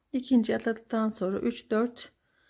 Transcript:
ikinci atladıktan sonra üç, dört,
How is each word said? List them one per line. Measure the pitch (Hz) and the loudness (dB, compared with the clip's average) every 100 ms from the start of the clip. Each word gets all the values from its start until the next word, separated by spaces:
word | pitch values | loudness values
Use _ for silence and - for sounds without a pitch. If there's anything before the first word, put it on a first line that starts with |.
| _ | _
ikinci | 262 254 247 220 220 | -6 4 4 4 0
atladıktan | 226 226 - 226 220 | 0 -4 -4 -2 -2
sonra | 214 185 196 | -2 -2 -2
üç, | 240 240 - | -2 -4 -2
dört, | 214 240 - - _ _ _ | 0 0 -4 -20 _ _ _